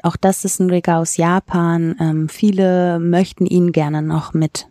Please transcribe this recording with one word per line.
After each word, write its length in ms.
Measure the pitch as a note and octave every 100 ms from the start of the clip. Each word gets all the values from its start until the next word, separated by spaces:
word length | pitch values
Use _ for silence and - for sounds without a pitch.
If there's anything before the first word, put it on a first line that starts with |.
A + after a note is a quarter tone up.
Auch 140 | E3+ -
das 280 | F#3+ F#3 F#3+
ist 140 | -
ein 100 | F#3
Reggae 280 | F3+ F3+ E3
aus 200 | E3 -
Japan. 760 | E3+ F#3 - F3+ E3+ E3 E3 -
Ähm, 300 | D#3+ D#3 D#3
viele 720 | - G#3+ F#3+ F#3 F3+ F3+ E3+
möchten 460 | E3+ E3+ F#3+ - F3+
ihn 260 | F3+ F3
gerne 300 | D#3+ D3 D3+
noch 320 | D#3 D#3+ -
mit 340 | D#3+ D#3 - -